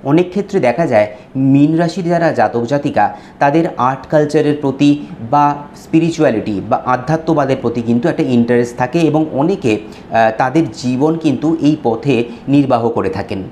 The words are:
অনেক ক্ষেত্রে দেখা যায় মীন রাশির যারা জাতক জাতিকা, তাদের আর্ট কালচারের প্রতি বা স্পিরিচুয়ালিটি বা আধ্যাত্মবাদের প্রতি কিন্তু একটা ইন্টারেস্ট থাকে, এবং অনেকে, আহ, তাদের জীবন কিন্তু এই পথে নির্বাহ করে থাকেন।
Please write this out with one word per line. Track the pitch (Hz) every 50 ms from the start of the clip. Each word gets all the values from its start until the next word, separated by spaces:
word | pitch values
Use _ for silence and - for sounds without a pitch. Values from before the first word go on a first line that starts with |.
| - 131
অনেক | 147 165 180 180 -
ক্ষেত্রে | 202 196 - - 196 127 120
দেখা | 120 - 113 -
যায় | 117 107 107 104 - - - - - 131 135 135
মীন | 135 139 143 151 160 160
রাশির | 170 165 165 196 180 165
যারা | 175 170 165 160 - 117
জাতক | 110 107 - 117 117 117
জাতিকা, | 139 143 143 139 101 113 104 98 - - - - - -
তাদের | 143 143 143 165 165 160 151 - 123 127
আর্ট | 135 135 - -
কালচারের | - 151 151 147 147 156 147 147 147 147
প্রতি | - 139 131 - 147 147 143 147 - - 180 - 113 113
বা | 143 147 147 147 143 143 139 - - -
স্পিরিচুয়ালিটি | - - - 160 165 170 160 - 156 139 117 104 90 107 104 95 - 104
বা | 127 127 - 123 127
আধ্যাত্মবাদের | 127 123 - 156 160 160 165 160 147 139 131 131 131
প্রতি | - 117 107 120 113 113
কিন্তু | 117 120 120 170
একটা | 147 - 156 135 127
ইন্টারেস্ট | 120 117 117 123 120 120 120 - -
থাকে, | 127 123 - 170 165 151
এবং | 143 156 156 156 - 127
অনেকে, | 143 170 196 185 - 123 151
আহ, | - - - - - - - - 113 113 110 110 -
তাদের | 135 131 131 160 160 127 110 -
জীবন | - 123 127 123 143 156 165 165 160
কিন্তু | 156 131 117 - 151 - - 139 143
এই | 156 - -
পথে | 120 113 113 - 139 131 113 117 - - - - - 139
নির্বাহ | 143 143 127 131 117 117 117 113
করে | 110 98 95 - 98
থাকেন। | 98 - 110 95 92 -